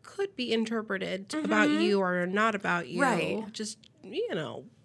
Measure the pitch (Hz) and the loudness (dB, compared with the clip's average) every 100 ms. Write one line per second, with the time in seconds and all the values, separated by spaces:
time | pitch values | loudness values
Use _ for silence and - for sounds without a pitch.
0 | - - 392 - 240 226 226 226 214 196 | -12 -6 -6 -4 -2 0 0 -4 -4 -4
1 | 180 190 196 311 302 214 202 202 208 202 | -4 -6 -6 -4 2 4 4 4 4 4
2 | 185 180 180 196 226 208 175 175 135 175 | 4 2 2 2 2 2 0 -2 -2 2
3 | 269 196 165 202 208 220 214 - - _ | 2 4 0 -4 -6 -8 -10 -10 -18 _
4 | 190 269 466 202 139 113 135 - | -10 -6 -4 -4 -6 -8 -14 -20